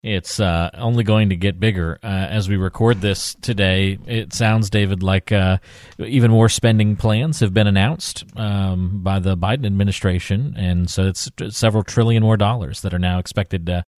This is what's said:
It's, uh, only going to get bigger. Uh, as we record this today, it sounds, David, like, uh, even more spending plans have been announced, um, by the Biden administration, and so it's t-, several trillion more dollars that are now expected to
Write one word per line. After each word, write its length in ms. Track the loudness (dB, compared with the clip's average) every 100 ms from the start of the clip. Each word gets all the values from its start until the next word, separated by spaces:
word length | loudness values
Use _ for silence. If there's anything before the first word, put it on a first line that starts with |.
It's, 380 | -4 -6 -6 -2
uh, 320 | 0 0 -2
only 280 | -4 -2 0
going 280 | 2 4 2
to 60 | 2
get 220 | -2 0
bigger. 400 | -2 0 -4 -6
Uh, 20 | -6
as 420 | -4 -2 -4 -2
we 80 | -2
record 440 | -2 0 2 2
this 340 | 0 -2 -6 -8
today, 560 | -6 0 2 2 0 -4 -6
it 260 | -6 -6
sounds, 380 | -2 2 2 0
David, 320 | 0 0 0
like, 300 | 0 0 0
uh, 260 | 2 2 0 -2 -20 -20 -12
even 320 | -2 2 6
more 180 | 6 4
spending 460 | 4 2 4 2
plans 460 | 2 0 0 -2 0
have 120 | 0
been 140 | 2 2
announced, 580 | 4 2 -2 -8 -12 -14 -8
um, 680 | -4 -2 0 -2 -2 -2
by 160 | -2 0
the 180 | 0 0
Biden 300 | 0 -2 0
administration, 880 | 0 0 0 0 0 0 -2 -2 -4
and 320 | -2 0 0
so 200 | 0 -2
it's 200 | -2 -10 -10
t-, 140 | -10
several 320 | 0 2 2
trillion 400 | 0 0 2 4
more 140 | 4 4
dollars 460 | 2 0 -6 -6
that 120 | -6
are 40 | -2
now 180 | 0 -2
expected 480 | -4 -6 -4 -4 -4
to 160 | -4 -6